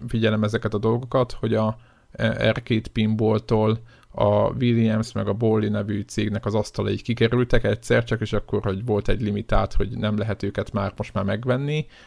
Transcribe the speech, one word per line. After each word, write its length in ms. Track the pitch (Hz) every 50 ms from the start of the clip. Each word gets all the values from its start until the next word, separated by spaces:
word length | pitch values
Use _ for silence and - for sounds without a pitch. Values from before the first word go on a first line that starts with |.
| -
figyelem 360 | 117 - 113 113 107 107 107 107
ezeket 300 | 104 110 107 - 107 113
a 40 |
dolgokat, 540 | 104 117 113 117 120 131 120 - 135 123 -
hogy 220 | - - - 113 110
a, 240 | 110 110 110 113 - - - _ _ _ _
e, 360 | - - 110 113 - - 113 110
Arcade 400 | 110 123 - - 120 110 - -
Pinballtól 840 | - 113 110 107 110 107 110 107 107 107 - - 113 107 107 107 110 117 - - - - - - -
a 340 | - 113 104 104 104 107 - -
Williams 580 | 123 123 120 117 117 113 113 110 107 113 -
meg 160 | - 107 104
a 60 | 104 98
Bolli 360 | 113 117 110 110 110 107 107
nevű 320 | 104 104 101 107 104 104
cégnek 440 | 101 - - 110 107 107 101 98 -
az 100 | 104 104
asztalai 400 | 110 107 - - - 101 101 101
kikerültek 680 | 104 - - 113 - 113 113 - 123 123 120 - - -
egyszer 400 | 107 107 - - - 117 117 117
csak, 180 | - 117 107
és 120 | 110 - 113
akkor, 300 | 104 - - - 104 -
hogy 220 | 101 95 98 117
volt 220 | 117 107 101 101
egy 140 | - 104 107
limitált, 520 | 107 104 101 101 - - 107 104 101 - -
hogy 240 | - 104 98 -
nem 200 | - 104 107 107
lehet 260 | 104 104 113 101 - -
őket 280 | 101 - 101 95 -
már 220 | - 104 98 98 -
most 160 | - 107 - -
már 100 | 104 101
megvenni, 640 | 95 104 107 123 127 123 131 143 143 151 151 151 - - - -